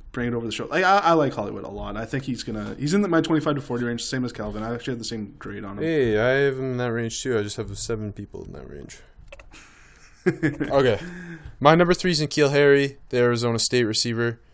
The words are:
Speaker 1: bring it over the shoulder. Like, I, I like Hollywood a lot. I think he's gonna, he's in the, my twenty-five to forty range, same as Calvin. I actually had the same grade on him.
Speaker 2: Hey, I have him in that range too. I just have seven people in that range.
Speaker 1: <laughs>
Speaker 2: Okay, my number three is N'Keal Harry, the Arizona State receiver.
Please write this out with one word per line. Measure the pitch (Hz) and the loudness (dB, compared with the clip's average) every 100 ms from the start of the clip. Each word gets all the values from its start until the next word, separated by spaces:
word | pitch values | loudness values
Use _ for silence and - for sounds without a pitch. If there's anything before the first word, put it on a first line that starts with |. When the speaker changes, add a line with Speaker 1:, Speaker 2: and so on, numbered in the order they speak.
| - | -12
Speaker 1:
bring | - 120 | -6 -4
it | |
over | 120 113 | -2 -4
the | |
shoulder. | - - | -6 -2
Like, | 160 | 2
I, | 185 196 | 4 6
I | 170 | 6
like | 165 135 | 4 4
Hollywood | - 101 104 | 0 -6 -6
a | - | -10
lot. | 101 104 104 | -10 -8 -8
I | |
think | 113 135 | -4 -6
he's | 135 117 | -4 -6
gonna, | - 107 104 - | -6 -6 -8 -4
he's | 147 | 0
in | 196 | 2
the, | 196 | 4
my | 165 | 2
twenty-five | 160 156 156 143 | 4 2 2 -2
to | |
forty | - 120 | -4 -4
range, | 120 117 | -2 -4
same | - 131 | -4 -4
as | 123 | -4
Calvin. | - 107 107 | -6 -8 -6
I | 110 | -6
actually | 120 - | -6 -6
had | 117 | -6
the | |
same | 110 113 98 - | -6 -8 -10 -12
grade | 95 101 | -12 -10
on | 101 98 | -10 -6
him. | |
Speaker 2:
Hey, | 160 156 120 107 | 0 2 2 4
I | 120 139 139 | 4 4 2
have | 131 | 0
him | 131 | -4
in | 123 | -2
that | 123 | -2
range | 117 117 - | -2 -4 -4
too. | 135 113 | 0 0
I | |
just | 104 - | 0 -6
have | 101 101 | -8 -8
seven | - 113 107 | -6 -6 -6
people | 98 101 - | -10 -12 -14
in | - | -14
that | - 65 | -16 -16
range. | 71 - - | -16 -16 -18
Speaker 1:
<laughs> | - - - - - - - - - - - - 185 170 151 139 147 | -20 -20 -20 -20 -20 -20 -20 -20 -20 -20 -20 -4 -4 -2 -4 -4 0
Speaker 2:
Okay, | 139 127 101 175 175 175 165 - - | 2 4 2 -4 -14 -14 -14 -16 2
my | 139 | 6
number | 165 175 | 6 6
three | 180 185 | 4 2
is | 156 | 0
N'Keal | 151 - 143 | 0 2 4
Harry, | 143 143 139 139 - - | 6 6 6 4 -4 -4
the | 123 | 2
Arizona | 120 120 120 113 | 2 2 0 0
State | - 123 | 2 2
receiver. | 110 110 120 113 117 117 - | 2 0 -2 0 -2 -4 -16